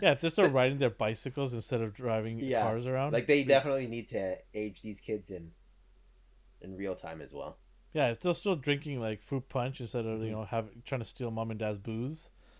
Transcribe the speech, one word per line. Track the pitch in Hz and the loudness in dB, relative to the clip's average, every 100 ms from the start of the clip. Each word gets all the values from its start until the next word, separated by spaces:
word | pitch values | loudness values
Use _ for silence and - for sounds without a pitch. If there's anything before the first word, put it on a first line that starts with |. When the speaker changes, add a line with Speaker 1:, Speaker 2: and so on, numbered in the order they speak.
Speaker 1:
Yeah, | 190 | 4
if | 143 | 4
they're | 165 | 2
still | 185 180 | 4 6
riding | 131 127 139 | 8 6 4
their | 131 | 2
bicycles | - 110 113 139 123 139 | 2 0 0 -4 -4 -2
instead | 120 - 123 | -4 -2 -2
of | 113 | -2
driving | 101 123 110 110 113 | -4 0 0 0 -4
Speaker 2:
Yeah. | 135 120 | 0 2
Speaker 1:
cars | 110 113 123 | 2 0 0
around. | 131 139 | 0 2
Speaker 2:
Like, | 135 - | 0 6
they | 147 | 6
Speaker 1:
Yeah. | 131 | 8
Speaker 2:
definitely | 135 143 135 123 | 6 6 0 -2
need | 117 107 | -6 -4
to | 110 95 92 - 107 | -2 -2 -2 -6 -6
age | 107 101 | -6 -6
these | 110 101 | -10 -10
kids | - 107 - | -6 -6 -6
in, | 92 82 85 - - - - - - - - - - | -10 -12 -16 -20 -20 -20 -20 -20 -20 -20 -20 -20 -18
in | 95 95 | -12 -6
real | 98 90 | -4 -4
time | 82 80 | -8 -10
as | 71 | -10
well. | 71 71 - - - _ | -10 -10 -12 -20 -20 _
Speaker 1:
Yeah, | 156 131 | 0 0
if | 117 | 0
they're | 175 | -2
still | 175 202 175 | 0 0 0
drinking, | 139 143 147 135 | 0 -2 -2 -4
like, | 113 107 | -4 -4
fruit | - 135 - | -4 -6 -2
punch | 131 123 131 | -2 -2 -4
instead | 117 123 113 | -6 -4 -2
of, | 110 | -2
you | 110 | -4
Speaker 2:
Mm-hmm. | 107 | -4
Speaker 1:
know, | 104 | -2
have, | 113 110 - - | -2 -4 -10 -6
trying | 131 | -6
to | 113 | -6
steal | - 120 | -6 -4
mom | 113 113 | -2 -4
and | 110 | -2
dad's | 107 104 | -2 -4
booze, | 104 110 123 160 - - - - | -4 -4 -4 -6 -12 -20 -20 -20